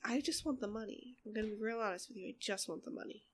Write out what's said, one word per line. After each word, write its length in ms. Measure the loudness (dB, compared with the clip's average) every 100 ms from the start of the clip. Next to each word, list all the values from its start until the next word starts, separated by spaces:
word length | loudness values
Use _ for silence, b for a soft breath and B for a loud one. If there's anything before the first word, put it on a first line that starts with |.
| 2
I 160 | 4
just 240 | 4 2 2
want 140 | 2
the 60 | 0
money. 500 | -2 -4 -6 -10 -12 -4
I'm 80 |
gonna 140 | 0 0
be 80 | 2
real 200 | 0 2
honest 280 | 2 2 -4
with 80 | -6
you. 100 | -6
I 60 | -4
just 300 | 0 2 2
want 160 | -2 -4
the 60 |
money. 320 | -6 -6 -8 _